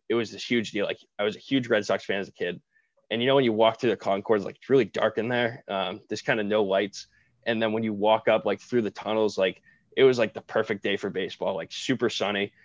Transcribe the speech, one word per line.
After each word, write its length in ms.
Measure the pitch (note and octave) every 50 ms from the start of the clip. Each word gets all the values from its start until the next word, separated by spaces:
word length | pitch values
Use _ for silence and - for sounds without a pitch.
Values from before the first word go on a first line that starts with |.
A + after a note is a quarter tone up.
| _ -
it 60 | A2+
was 160 | A#2+ A2 F#2+
this 140 | F#2+ F#2 -
huge 280 | - B2 A#2 G#2 -
deal. 140 | - G2+ F#2+
Like, 120 | E2 G2 - - _ _ -
I 60 | G#2
was 120 | G#2+ F#2
a 40 | -
huge 280 | - - C3+ C3 B2 A#2
Red 180 | A2+ G#2 G2+
Sox 180 | - G2 F#2+ -
fan 160 | - G2 G2+
as 80 | F#2+ -
a 40 |
kid. 280 | _ - F2+ F2+ F2+ F2+ _ _ _ _ _ _ _ _ _ -
And, 100 | G#2+ A2+
you 60 | B2 C3+
know, 60 | C3+
when 100 | C#3+ C3
you 80 | A#2
walk 280 | G#2+ A2 A2+ A2+ A2+ -
through 100 | C3 A#2
the 60 | G2
concourse, 480 | - - G2+ G2 G2 - - A2 G2+ F#2
like, 120 | - -
it's 140 | _ - -
really 160 | C3+ C3+ A2
dark 320 | F#2+ - G#2+ G#2+ A2 - A#2
in 100 | G#2+ A#2+
there. 340 | B2 A#2+ A#2+ A2+ A#2+ - - -
Um, 320 | G2+ F#2+ F2+ F2+ F2+ F2 - -
there's 140 | A2 -
kinda 200 | - - B2+ A2
no 200 | G#2 G2+ G#2+ A2 G#2
lights. 420 | F#2 F#2+ G2 G#2 G2 - - - _ _ _ _ _ _ _ -
And 160 | A2+ A#2 A2
then 100 | A2+ A2
when 120 | G#2+ A2+ A2+
you 80 | A2
walk 340 | G#2 G2+ G#2 G#2+ A2 A2 -
up, 180 | A#2 A2 G#2 -
like, 140 | G#2 F#2+ -
through 220 | - - B2 A#2+
the 80 | G#2+ G2
tunnels, 460 | - - - G2+ A2 A2 A2 G#2 - G2
like, 240 | F#2+ F#2+ F2 - _ - _ _ _ _ -
it 80 | - C3+
was, 140 | C3 C3 A#2+
like, 140 | A2 G#2 -
the 60 | A2+
perfect 420 | - - - A2+ G#2+ - G#2+ G2
day 140 | - G2+ G2
for 140 | - - G2
baseball, 440 | E2 F#2 F#2+ - - - F2+ F#2+ F#2+
like, 160 | E2 E2+ -
super 400 | - - - - B2+ - A#2+ A2
sunny. 420 | - - G2+ G2+ G#2 G2 G2+ - _ _